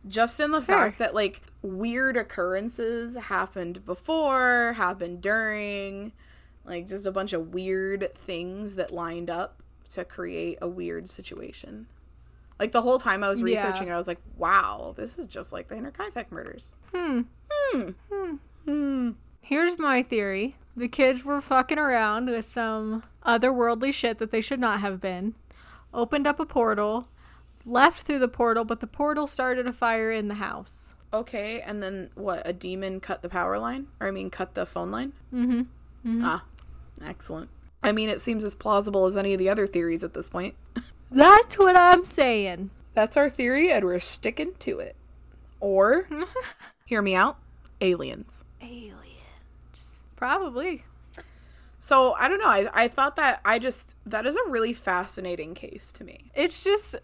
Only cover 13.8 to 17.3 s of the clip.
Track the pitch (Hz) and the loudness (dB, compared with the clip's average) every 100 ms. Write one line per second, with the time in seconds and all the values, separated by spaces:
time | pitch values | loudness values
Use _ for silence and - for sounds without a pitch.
13.8 | 180 175 185 170 - - 170 196 110 104 | -4 -4 -6 -8 -10 -4 2 2 2 -4
14.8 | 78 - - 359 254 - - - - 220 | -10 -10 -10 -8 -10 -12 -12 -12 -12 -12
15.8 | 269 - 403 247 - - - - - - | -12 -10 -10 -10 -10 -12 -14 -14 -18 -20
16.8 | - 359 339 247 240 | -10 -4 -2 -2 -2